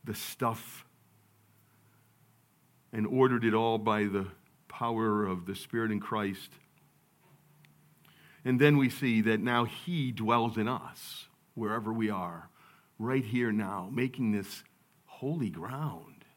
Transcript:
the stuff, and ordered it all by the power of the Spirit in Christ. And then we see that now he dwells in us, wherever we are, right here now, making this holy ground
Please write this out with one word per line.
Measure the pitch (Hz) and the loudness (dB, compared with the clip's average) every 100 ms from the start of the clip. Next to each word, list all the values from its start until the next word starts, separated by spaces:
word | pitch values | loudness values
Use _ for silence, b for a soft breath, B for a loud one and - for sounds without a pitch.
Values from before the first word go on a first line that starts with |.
the | - | -10
stuff, | 104 - - 120 113 - - - _ _ _ _ _ _ _ b b b b b b _ _ _ _ _ _ _ | -10 -10 -4 -4 -4 -12 -20 -20 _ _ _ _ _ _ _ b b b b b b _ _ _ _ _ _ _
and | 113 107 | -4 0
ordered | 131 127 123 | 6 6 6
it | 113 | 4
all | 110 113 113 | 4 2 2
by | 107 107 | 2 2
the | 104 98 95 - _ _ _ | 2 0 -4 -12 _ _ _
power | - 117 113 113 104 | -6 -4 0 2 2
of | 101 92 87 | 0 -4 -6
the | |
Spirit | 95 - 117 113 | -10 -6 -2 0
in | 104 | -2
Christ. | - 110 101 95 - - _ _ _ _ _ _ _ _ _ _ - _ _ _ B B B B | -2 -4 -2 -6 -12 -20 _ _ _ _ _ _ _ _ _ _ -20 _ _ _ B B B B
And | 127 127 | 0 6
then | 147 147 | 8 8
we | 127 | 4
see | - 131 113 | 2 2 4
that | 107 110 | 4 2
now | 123 120 | 2 2
he | 110 - - 175 131 | 0 -4 -6 -2 -2
dwells | 107 110 120 117 110 | -2 2 2 2 0
in | 107 | -2
us, | 123 - - - - - _ _ | -4 -8 -16 -16 -16 -18 _ _
wherever | - 107 113 107 | -6 -4 -4 -4
we | 113 107 | -2 0
are, | 98 87 85 85 b b b b - | -2 -6 -10 -18 b b b b -8
right | 113 135 | -2 0
here | 113 120 117 | 0 0 0
now, | 107 98 98 95 | 0 -2 -6 -4
making | 127 127 127 113 | -2 -2 0 0
this | 104 98 - - _ _ _ _ | 0 -4 -14 -18 _ _ _ _
holy | - 131 165 107 | -10 -6 -4 -4
ground | 80 92 131 151 - - - - | -6 -8 -6 -6 -8 -16 -20 -20